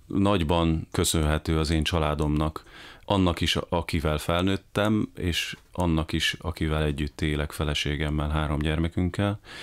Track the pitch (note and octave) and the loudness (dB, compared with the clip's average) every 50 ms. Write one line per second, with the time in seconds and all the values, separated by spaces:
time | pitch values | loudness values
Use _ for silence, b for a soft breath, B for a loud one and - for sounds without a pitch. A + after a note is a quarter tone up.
0 | - - - G2 G2 G2 G#2 F#2+ E2 D2+ F2 E2+ E2 E2 D#2+ E2 F2+ - - - | -14 -4 0 2 4 4 4 4 4 2 4 4 4 4 2 0 -2 -4 -2 0
1 | F2+ - - E2 D#2 D2+ D#2 D2+ - - D#2+ D#2 D#2 D2 E2 D#2 D2 - - E2 | 0 2 2 2 2 2 2 0 0 0 0 0 2 2 2 0 0 0 0 0
2 | D#2 D2+ D2+ D2 D#2 D2 D2 D2+ D2+ D#2 - - B B B B B B B B | 0 0 0 0 0 0 2 2 0 0 -2 -6 B B B B B B B B
3 | B - G2+ G2 F#2+ F2+ D#2+ - F2 D#2+ - E2+ - - F2+ E2+ D#2+ - - E2 | B 0 2 4 4 2 2 0 0 0 0 -2 -2 -2 -2 -2 -2 -2 -2 0
4 | D#2+ E2 D2+ D2+ - - E2+ F2 F2+ F#2+ F#2+ F#2+ - - _ G#2+ G2+ G#2+ A2 G#2+ | 0 0 0 0 -2 -2 0 0 2 0 -2 -2 -6 -4 _ 0 2 2 2 0
5 | - - - - F#2+ F2+ E2 - - - - - - _ - - F2+ F2 D#2+ D#2 | 0 -2 -6 -4 -2 -2 -2 -2 -4 -6 -8 -14 -18 _ -4 -2 0 2 2 0
6 | D#2 - - D#2+ - - - - - - - - E2 D#2 D#2 D#2 D#2 D2+ C#2+ C#2 | 0 -2 -2 -2 -2 -2 -4 -4 -8 -8 -4 -2 -2 0 0 0 0 0 0 -2
7 | D#2 C#2 - - D#2+ D#2 D2 C#2+ D2 D2 - - D#2+ D2 D2 - - C#2+ D2 C#2+ | -4 -6 -4 -2 -2 0 0 -2 -2 -4 -4 -4 -2 -2 -2 -2 -2 -2 -2 -2
8 | D#2 D2+ D2+ D2+ D2 D2+ D2+ D2+ D#2 D2 D2+ C#2 D2+ D#2+ D#2 D#2+ E2 E2 - - | -2 -2 0 -2 0 0 0 0 0 0 -2 0 0 0 0 0 0 -2 0 0
9 | F2+ F2+ - - G2+ G2+ G#2 - B B B B | -2 -2 0 0 -2 -2 -2 -4 B B B B